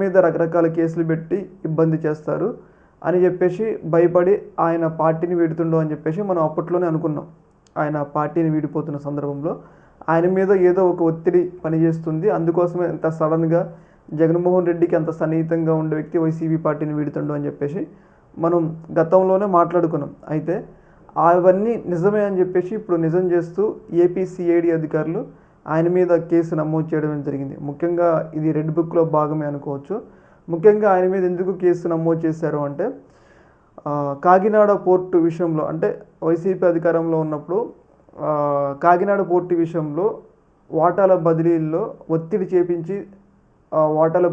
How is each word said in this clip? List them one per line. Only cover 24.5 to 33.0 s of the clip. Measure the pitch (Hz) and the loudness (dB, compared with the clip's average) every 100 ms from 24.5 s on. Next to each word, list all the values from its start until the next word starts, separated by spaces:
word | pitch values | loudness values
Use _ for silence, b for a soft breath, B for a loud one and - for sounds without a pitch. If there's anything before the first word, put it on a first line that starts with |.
| 170 170 160 | 2 2 0
అధికారులు | 156 156 156 185 277 b b b b | 0 -4 -2 -6 -8 b b b b
ఆయన | 156 170 180 | 0 2 2
మీద | 175 170 165 | 2 2 2
కేసు | 170 165 160 | 0 0 -2
నమోదు | 156 160 156 | -2 -2 -2
చేయడం | 160 151 147 143 | -2 -2 -4 -6
జరిగింది. | 139 139 - 143 | -6 -8 -10 -10
ముఖ్యంగా | 143 170 175 170 160 160 151 | -4 -2 0 2 0 -2 -4
ఇది | 156 151 | -2 -2
రెడ్ | 156 156 | -2 -2
బుక్‌లో | 165 170 160 156 | -2 0 0 2
భాగమే | 151 156 147 | 0 -2 -4
అనుకోవచ్చు. | 143 135 139 - 208 - b b b b | -6 -8 -10 -8 -10 -10 b b b b
ముఖ్యంగా | 165 208 208 208 185 | 2 4 4 4 2
ఆయన | 185 | 2
మీద | 190 180 | 0 0
ఎందుకు | 175 185 185 | -2 -4 0
కేసు | 180 170 175 | 0 2 0
నమోదు | 165 165 160 165 | -2 0 0 -2
చేశారు | 160 156 147 143 | -2 -4 -4 -4
అంటే, | 143 208 - | -4 -6 -8